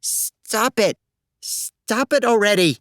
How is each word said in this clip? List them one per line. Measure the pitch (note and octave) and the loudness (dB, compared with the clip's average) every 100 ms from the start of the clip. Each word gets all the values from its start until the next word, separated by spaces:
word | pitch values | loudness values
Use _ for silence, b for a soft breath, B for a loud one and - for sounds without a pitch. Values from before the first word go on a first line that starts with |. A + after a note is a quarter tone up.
Stop | - - - _ - A3 A#3 - | -6 -6 -6 _ -6 -2 -2 2
it! | G3 - _ _ _ _ | 0 0 _ _ _ _
Stop | - - - _ - A3 C4+ | -12 -10 -10 _ -6 -4 0
it | D4 B3 | 0 2
already! | A#3 G#3 G3+ F3+ C3 | 2 2 2 2 0